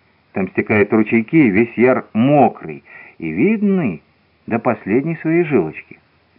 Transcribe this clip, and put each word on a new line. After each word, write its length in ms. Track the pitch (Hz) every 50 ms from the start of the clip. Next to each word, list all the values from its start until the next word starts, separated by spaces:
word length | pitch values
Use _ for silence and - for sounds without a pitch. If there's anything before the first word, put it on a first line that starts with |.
| _ _ _ _ _ _
Там 160 | - 101 95 92
стекают 440 | - 117 107 - 113 104 101 - 117
ручейки, 560 | 110 107 - 117 113 113 - 160 151 135 110
весь 240 | 90 104 117 117 -
яр 300 | 110 120 127 131 117 - - -
мокрый 680 | 107 120 139 147 143 127 110 - - - 80 73 69 - - - - - - - _
и 120 | 82 80
видный 760 | 78 90 143 202 226 202 208 202 190 185 160 110 82 73 - _ _ _ _ _ _ _ _
до 140 | 110 113 113
последней 560 | - 127 110 - - 92 101 131 143 165 165 -
своей 260 | - 160 165 175 175
жилочки". 560 | 151 143 107 82 78 - - - _ - - _ _ _ _ _ _ _